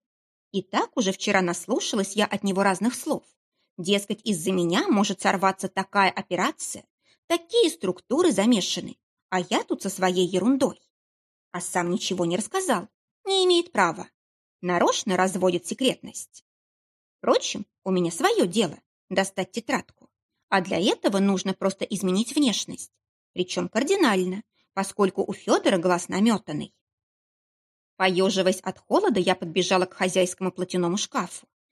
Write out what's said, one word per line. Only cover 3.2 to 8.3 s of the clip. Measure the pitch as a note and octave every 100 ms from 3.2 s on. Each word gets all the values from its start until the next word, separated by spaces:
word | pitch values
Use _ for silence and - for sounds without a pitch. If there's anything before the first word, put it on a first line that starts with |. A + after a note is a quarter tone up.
| _ _ _ _ _ -
Дескать, | F3 G3+ - G3+
из-за | A3+ F3 E3+
меня | F#3 E3+ G3+ G4
может | G#3 G#3+ F#3
сорваться | G3 F#3+ F#3+ F#3+ F#3+
такая | - - G3+ F#3+
операция, | - - F3 A#3+ - - - - _ _ _ -
такие | E4+ - A#4 E4+
структуры | - F3+ - - C#4+ F4+